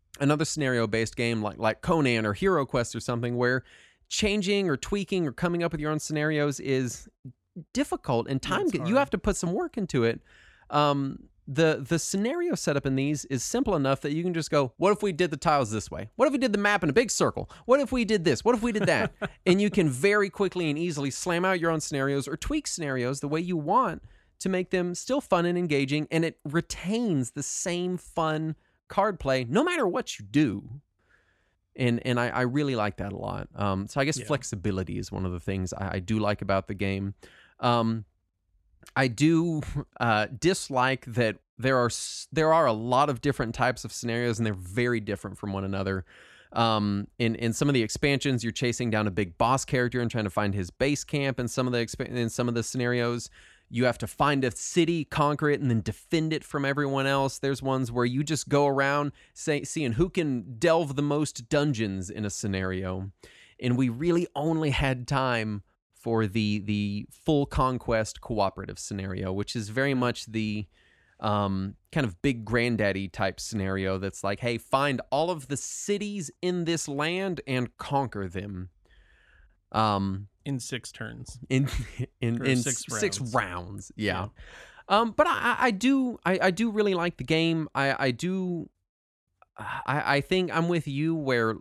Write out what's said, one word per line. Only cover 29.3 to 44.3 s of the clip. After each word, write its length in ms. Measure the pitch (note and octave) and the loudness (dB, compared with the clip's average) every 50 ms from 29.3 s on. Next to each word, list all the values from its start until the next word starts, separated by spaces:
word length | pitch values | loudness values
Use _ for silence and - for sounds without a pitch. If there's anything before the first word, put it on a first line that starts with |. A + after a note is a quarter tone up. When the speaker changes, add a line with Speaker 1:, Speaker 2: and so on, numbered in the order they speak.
| C3 C3 B2+ | 2 2 2
Speaker 1:
no 200 | A2+ C#3 G#3 D4+ | 2 2 2 2
matter 220 | F4+ F4 E4 B3 F#3 | 2 2 0 0 0
what 300 | F3 C4 - - - - | 0 -2 -4 -6 -8 -12
you 80 | A2 | -6
do. 560 | G2 G#2+ C#3+ D3+ A#2+ G2 G2+ - - A#2+ D3 - _ _ _ _ _ _ _ _ _ _ _ _ _ _ _ _ _ - | 0 2 2 2 2 0 -4 -8 -10 -14 -16 -16 _ _ _ _ _ _ _ _ _ _ _ _ _ _ _ _ _ -6
And, 260 | - C3 B2 A#2+ A#2 - | -2 0 2 2 0 0
and 140 | B2+ B2 A#2+ | 0 0 0
I, 100 | A#2+ A#2+ | 0 0
I 120 | - A#2+ | 0 0
really 340 | B2+ B2 B2 C#3+ D3+ C#3 C3 | 0 0 0 0 0 0 0
like 220 | A2+ G#2 G#2 G2 - | 0 0 -2 -2 -4
that 160 | F#2+ G2 F#2+ | -6 -8 -6
a 40 | F#2 | -6
lot. 300 | - G2+ F#2 F#2+ - - - | -6 -6 -6 -6 -8 -10 -6
Um, 320 | - G2+ G2+ F#2+ F#2+ G2 G#2 | -4 -2 0 0 0 -2 -2
so 120 | - C#3+ | -2 0
I 60 | C#3 | 0
guess 120 | C#3+ D#3 - | 0 0 -2
Speaker 2:
Yeah. 60 | - | -2
Speaker 1:
flexibility 720 | A#2 D3 C3 A#2 - - G2+ E2+ G#2+ G2 F#2 F#2 - G2 G2+ | -2 -2 -2 -2 -4 -6 -4 -2 -2 0 -2 -2 -4 -4 -6
is 140 | G2+ - | -6 -6
one 140 | F#2+ F#2+ F#2+ | -6 -4 -4
of 60 | F#2 | -4
the 80 | F2+ F2 | -4 -6
things 340 | - - G2 F#2+ F#2 F2+ - | -6 -4 -4 -4 -4 -4 -6
I, 220 | - G2 F#2+ - | -6 -6 -4 -4
I 40 | G2 | -4
do 200 | F2+ F2+ A2 A2 | -2 0 0 0
like 220 | G#2+ G#2 G#2 - | 2 0 0 -2
about 260 | G2+ G2 G2 F#2+ F#2+ - | 0 0 0 0 0 -2
the 60 | G#2+ | -4
game. 400 | F#2 G2+ G2 G2 G2 G2 G2 G2+ _ - - - - - _ _ - | -4 -2 -2 -2 -2 -4 -6 -8 _ -14 -20 -20 -20 -20 _ _ -2
Um, 460 | - B2 A#2+ A#2 A2+ A2+ A2+ A2+ G#2+ - _ _ _ _ _ _ _ _ _ _ _ _ _ _ - - - | 0 2 2 2 2 0 -2 -4 -6 -12 _ _ _ _ _ _ _ _ _ _ _ _ _ _ -16 -6 0
I 120 | - C3+ C3 | 0 2 2
do, 540 | A2+ G2 C#3+ D#3+ E3 D#3+ E3 F3 D#3+ D3+ - - - C#3+ C#3+ - - - | 2 4 4 6 6 4 4 2 0 -2 -4 -4 -6 -6 -6 -8 -6 -2
uh, 280 | - A#2 A2 G#2+ G#2+ G2+ - G#2+ | 2 2 4 2 2 0 -2 0
dislike 680 | - E3+ F#3+ - - - C#3 B2+ B2 C3 C3 B2 - | 2 2 2 0 -2 -2 0 2 2 2 2 0 -4
that 320 | B2+ A2+ B2 A#2+ A2 G#2 - _ _ _ - | -4 0 2 2 2 0 -2 _ _ _ -2
there 200 | A2+ C3 C3+ B2+ | 0 2 4 4
are 80 | A#2+ A#2 | 4 2
s-, 400 | - - - - - - - - | 0 -2 -8 -8 -10 -10 -12 -4
there 200 | - D#3 D#3 D#3 D#3+ | 0 2 4 6 6
are 120 | E3 D#3+ | 6 6
a 80 | B2+ A2+ | 4 4
lot 360 | G#2+ A2+ A#2+ B2 B2+ C#3+ D3 | 2 0 2 4 4 4 4
of 120 | C#3 A#2 | 2 0
different 340 | - C#3+ C3+ - C3 A2+ A#2 | 0 0 0 0 -2 -4 -2
types 280 | - B2 B2 B2 - - | 0 0 0 0 -2 -6
of 60 | A2+ | -12
scenarios, 480 | - - - A#2+ A2+ A#2 A#2+ A#2+ | -10 -6 -4 -2 -2 0 0 0